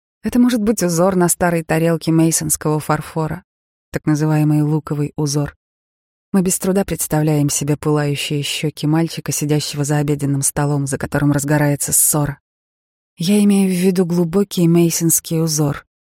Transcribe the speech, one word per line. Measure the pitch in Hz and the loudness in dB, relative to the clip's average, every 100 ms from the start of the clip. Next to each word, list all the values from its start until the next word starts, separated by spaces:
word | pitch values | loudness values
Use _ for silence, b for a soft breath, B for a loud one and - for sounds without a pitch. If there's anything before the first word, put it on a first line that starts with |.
| _ _ | _ _
Это | 220 247 | -2 2
может | 247 240 | 2 2
быть | 208 220 | 0 0
узор | 175 165 185 | 0 2 2
на | 185 175 | 4 2
старой | - 175 170 | 2 0 0
тарелке | 160 160 165 165 - | 0 0 2 0 2
мейсонского | 160 165 160 156 - 156 151 | 4 4 2 -2 -4 -2 -2
фарфора, | - 156 - 165 156 165 - _ _ _ _ | -2 -4 -4 -6 -6 -8 -14 _ _ _ _
так | - 156 | -6 -2
называемый | 147 156 151 151 151 | 0 2 2 2 2
луковый | 147 156 - 147 147 - | 2 -2 -2 -4 -4 -4
узор. | 151 147 143 - _ _ _ _ _ _ _ | -4 -2 -4 -8 _ _ _ _ _ _ _
Мы | 196 | 0
без | 180 - | 0 -2
труда | 190 190 | -2 -2
представляем | 196 160 - 156 156 147 143 | -2 -4 -2 0 2 2 0
себе | - 143 147 | -2 -2 -2
пылающие | 156 151 143 143 - 147 | 0 0 0 -4 -4 -4
щеки | 139 - 156 - 151 | -4 -4 -6 -2 0
мальчика, | 160 165 - - | 0 0 -4 -6
сидящего | - 147 151 - 147 | -4 -2 -2 -2 -4
за | 143 147 | -2 0
обеденным | 147 143 139 139 | 0 -2 -2 -2
столом, | 139 - 143 143 139 | -2 -2 0 0 -2
за | 135 | -4
которым | - 143 143 | -4 0 2
разгорается | 143 143 151 147 143 - | 2 0 2 2 0 -2
ссора. | - - 151 143 143 _ _ _ _ _ _ _ - | 0 0 0 -2 -6 _ _ _ _ _ _ _ -6
Я | 170 208 | 0 4
имею | 202 196 190 | 4 4 2
в | 180 | 2
виду | 190 185 | 2 2
глубокий | 175 175 170 196 202 - 170 | 2 0 0 0 -2 2 2
мейсонский | 170 170 165 165 - - 160 | 4 2 0 0 -2 -2 -2
узор, | 165 151 147 139 - _ | -2 0 -2 -4 -12 _